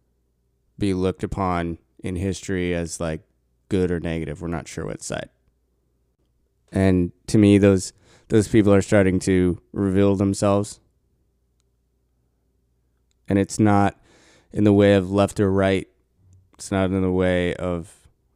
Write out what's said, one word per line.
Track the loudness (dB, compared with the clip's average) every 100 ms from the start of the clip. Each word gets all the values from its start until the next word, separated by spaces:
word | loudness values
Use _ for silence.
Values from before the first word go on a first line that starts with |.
| _ _ _ _ _ _ _ -6
be | -4
looked | -2 -2 -4
upon | -8 -4 -4 -2 -4 -8 _ _
in | -10 -6
history | -4 -6 -6 -4 -2
as, | -4 -6 -8
like, | -8 -8 _ _ _ _ -6
good | -2 -2
or | -2
negative. | -4 -6 -8 -10
We're | -8
not | -10 -10
sure | -12
what | -10 -12
side. | -10 -10 -12 _ _ _ _ _ _ _ _ _ _ _ _ _ _
And | 0 2 2 0 -6 -2
to | 4
me, | 6 6
those, | 6 4 0 -16 _ _ -2
those | 0 2
people | 2 4
are | 4
starting | 4 2 2 0
to | 0 2 2 -2 _
reveal | -6 -2 2 2
themselves. | 2 -2 -2 0 -2 -4 -10 _ _ _ _ _ _ _ _ _ _ _ _ _ _ _ _ _ _ _ _ _ _ _ _ -4
And | -2
it's | -2 0
not | 2 4 2 -2 _ _ _ _ _
in | 0
the | 2
way | 4 6
of | 4 2
left | 0 0 0
or | 0
right. | 0 0 -2 -4 _ _ _ _ _ _
It's | -18 -6
not | -2 0
in | 0
the | 0
way | 0 0 0 -2
of | -4 -6 -8 -10 _ _ _ _